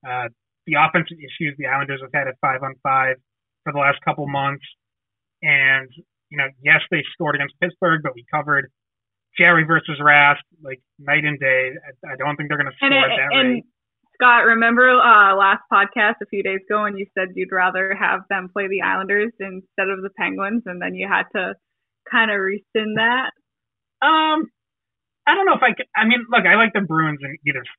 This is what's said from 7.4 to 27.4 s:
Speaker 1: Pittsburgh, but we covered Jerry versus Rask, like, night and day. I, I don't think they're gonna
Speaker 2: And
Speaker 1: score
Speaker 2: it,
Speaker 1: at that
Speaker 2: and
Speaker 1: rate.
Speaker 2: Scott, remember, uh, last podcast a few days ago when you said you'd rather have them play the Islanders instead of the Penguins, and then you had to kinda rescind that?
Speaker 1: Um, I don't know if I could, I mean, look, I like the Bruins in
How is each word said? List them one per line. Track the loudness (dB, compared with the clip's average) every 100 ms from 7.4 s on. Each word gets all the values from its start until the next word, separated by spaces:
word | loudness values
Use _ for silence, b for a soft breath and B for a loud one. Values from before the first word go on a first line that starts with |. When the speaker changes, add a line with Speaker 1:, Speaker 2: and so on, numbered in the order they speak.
| -6 _
Speaker 1:
Pittsburgh, | -8 -2 -2 0
but | -4
we | -12 -8
covered | -6 -2 -2 -4 _ _ _ _ _ _ 2
Jerry | 4 4
versus | 2 0 -2 -2
Rask, | 4 6 6 2 -4 _
like, | -16 -16 _ _
night | -2 -2
and | -2 -4
day. | 0 0 -2 -8 -20 -20
I, | -14
I | -8
don't | -6 -6
think | -6
they're | -4
gonna | -6 -2
Speaker 2:
And | 0
Speaker 1:
score | 2 0
Speaker 2:
it, |
Speaker 1:
at | -2 -2
that | 0
Speaker 2:
and | 0
Speaker 1:
rate. | 0 -6 _ _ _ _ _
Speaker 2:
Scott, | 4 6 4
remember, | 4 2 4 6
uh, | 6 6 8 8 6
last | 2 0 _
podcast | 0 2 0 -2 -2
a | -8
few | -6
days | -4 -6 -4
ago | -4
when | -2 -6
you | -8 -6
said | -6
you'd | -6 -4
rather | 0 0 0 -4
have | -2 -2 -2 -4
them | -6 -6
play | -8 -6
the | -4
Islanders | -2 -2 -2 -2 -2 -6
instead | -12 -12 -14 -6 -4
of | -4
the | -10 -6
Penguins, | -6 -4 -4 -4 -6
and | -10
then | -8
you | -8 -4
had | -4 -2
to | -6 -6 -10 _ _ _ _ -4
kinda | 0 0
rescind | 0 -4 -6 _ -6 -4 -2
that? | 0 0 -4 -12 _ _ _ _ _ _
Speaker 1:
Um, | 2 2 2 -2 -4 _ _ _ _ _ _ _ 0
I |
don't | 2 2
know |
if | 2
I | 2
could, | 0 -6
I | -2 0
mean, | 0 2
look, | 0 4
I |
like | 4 4
the | 0
Bruins | -2 0 -2 -4
in | -10 -10